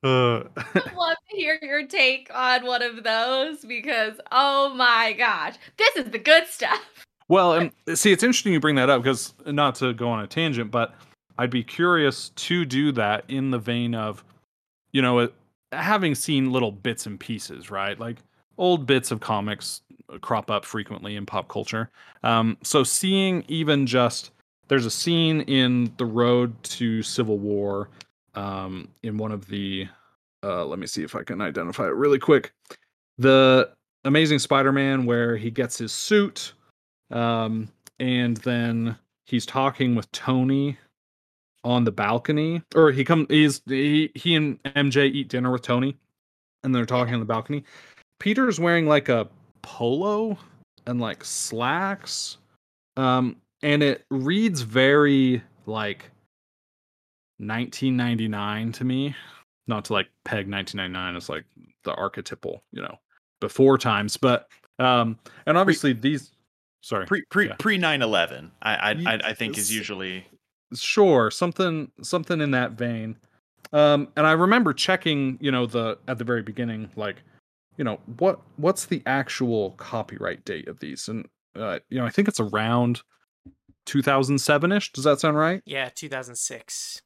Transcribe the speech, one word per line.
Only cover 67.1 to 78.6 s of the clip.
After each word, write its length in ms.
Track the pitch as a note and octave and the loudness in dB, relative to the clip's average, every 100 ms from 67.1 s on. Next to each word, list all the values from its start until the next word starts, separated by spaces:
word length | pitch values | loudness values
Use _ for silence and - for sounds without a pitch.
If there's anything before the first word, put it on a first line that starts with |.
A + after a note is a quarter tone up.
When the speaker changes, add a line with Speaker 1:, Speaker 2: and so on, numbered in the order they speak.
| G3 - | -4 0
Speaker 3:
pre-, 160 | F#3+ G3+ | 0 0
Speaker 1:
Yeah. 80 | - | 0
Speaker 3:
pre 180 | G#3+ G3+ | -2 0
nine 240 | E3+ D3 | 0 0
eleven, 480 | A#2 G#2 E2+ C2 D#2+ _ | 2 2 0 -2 -16 _
I, 120 | A2 | -4
I, 180 | G#2+ G#2 | -2 -2
Speaker 1:
Ye-, 140 | B2 F3 | -2 -2
Speaker 3:
I, 140 | A2+ - | -2 -4
I 40 | |
think 220 | A2 A2+ G#2+ | -6 -6 -4
is 140 | G2+ | -4
Speaker 1:
s-, 60 | A2 | -4
Speaker 3:
usually 500 | G2+ G2 F#2+ F#2 F2+ _ _ _ _ | -6 -8 -8 -10 -14 _ _ _ _
Speaker 1:
Sure, 560 | B2+ - - G3 C#3+ A2 | -10 -4 4 6 6 4
something, 600 | - F3 E3 F#3 D#3+ D3 _ | 0 -4 0 -2 -2 -8 _
something 380 | - F3+ D#3+ E3+ | -4 -4 -2 -2
in 100 | D3 | 0
that 220 | C3 B2 | 0 -2
vein. 440 | A2+ A#2+ A#2 A2 A2 _ _ _ _ - | -4 -6 -6 -8 -12 _ _ _ _ -4
Um, 360 | D3+ D3 D3 C#3+ - | 4 4 4 0 2
and 100 | D3+ | 4
I 60 | |
remember 420 | D#3+ F3+ A#3 G3+ | 4 4 4 4
checking, 640 | C3 - F#3 E3 D3 C3+ C3 | 0 0 0 0 0 -2 -2
you 120 | C#3+ | -2
know, 120 | C3 | 0
the, 320 | A#2+ A#2 A2+ G#2 - | 0 -2 -4 -6 -8
at 100 | A#2+ | -8
the 60 | |
very 180 | A#2 A#2+ | -4 -4
beginning, 480 | G#2 G#2+ A#2+ A2 G#2+ - | -6 -8 -6 -6 -10 -8
like, 260 | G#2 F#2+ _ _ _ _ _ - | -8 -8 _ _ _ _ _ -8
you 60 | |
know, 160 | C3 G#2 - A#2+ | -6 -6 -10 0
what, 220 | F3+ - _ | 0 0 _
what's 300 | - | -2